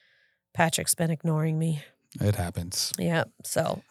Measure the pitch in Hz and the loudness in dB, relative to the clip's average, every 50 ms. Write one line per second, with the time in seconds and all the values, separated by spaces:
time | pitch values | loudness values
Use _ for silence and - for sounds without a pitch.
0 | _ _ _ _ _ _ _ _ _ _ - - 170 160 - - 160 - - - | _ _ _ _ _ _ _ _ _ _ 0 2 2 2 2 0 0 0 0 2
1 | 170 160 165 147 - 165 156 151 151 160 156 156 160 165 160 147 143 - - _ | 0 0 0 0 0 0 0 2 2 2 2 2 0 0 0 -2 -4 -10 -20 _
2 | _ _ - - - 101 101 98 90 87 - - 87 87 - - - - - - | _ _ -6 0 2 2 2 2 0 -2 -4 -4 -6 -4 -4 -4 -4 -2 -2 -2
3 | 185 170 170 165 - - - - - - - - 160 - - - - - | 0 0 0 0 0 -2 -6 -14 -12 -4 -2 0 0 0 -2 -4 -6 0